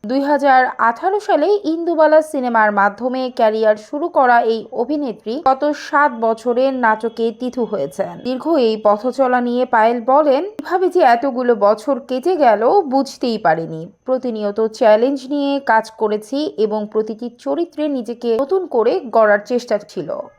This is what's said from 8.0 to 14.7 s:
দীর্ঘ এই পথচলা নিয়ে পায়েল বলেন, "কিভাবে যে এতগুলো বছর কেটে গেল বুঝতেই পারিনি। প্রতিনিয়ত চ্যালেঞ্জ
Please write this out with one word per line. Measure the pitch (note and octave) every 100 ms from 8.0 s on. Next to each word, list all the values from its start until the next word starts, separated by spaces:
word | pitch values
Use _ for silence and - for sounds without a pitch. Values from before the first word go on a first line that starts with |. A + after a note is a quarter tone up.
| F3 E3+
দীর্ঘ | - B3+ D4
এই | E4 A3+ A3
পথচলা | G#3+ G#3 B3 B3 B3+ B3
নিয়ে | A#3+ A#3+
পায়েল | B3+ A#3 A3 B3 A3+
বলেন, | C#4 D4+ C4+
"কিভাবে | G4 G#4+ - F#4 F#4
যে | F4+
এতগুলো | C4+ A#3 C#4 B3 B3
বছর | A3+ G3+ G#3+ - B3+
কেটে | B3 B3+ E4+ F4+
গেল | B3+ G#3 A#3 G4+
বুঝতেই | D4+ C4+ C4+ - B3 A3
পারিনি। | - D#3+ E3 D#3+ F3 _
প্রতিনিয়ত | - B3+ B3+ A3 G#3 G3+
চ্যালেঞ্জ | A3